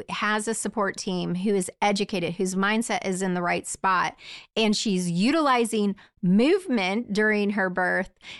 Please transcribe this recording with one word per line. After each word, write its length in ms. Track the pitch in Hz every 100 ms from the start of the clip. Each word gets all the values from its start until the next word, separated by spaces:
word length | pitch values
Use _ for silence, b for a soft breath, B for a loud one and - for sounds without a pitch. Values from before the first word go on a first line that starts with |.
| -
has 380 | 185 208 214 214
a 80 |
support 420 | 220 214 220 196 -
team, 380 | - 180 170
who 180 | 180 202
is 160 | 202 180 -
educated, 520 | 208 202 196 190 165
whose 200 | 170 185
mindset 500 | 185 196 220 226 202
is 180 | 190 180
in 120 | 190
the 80 | 180
right 240 | 175 175 -
spot, 480 | - 190 180 170 - B B B -
and 200 | 220 208
she's 340 | 220 185 175
utilizing 840 | 170 220 320 285 247 233 220 202 190 B -
movement 920 | 180 196 269 381 370 240 185 202 240
during 380 | 202 214 208 202
her 180 | 208 190
birth, 440 | 180 180 180 190 _ B B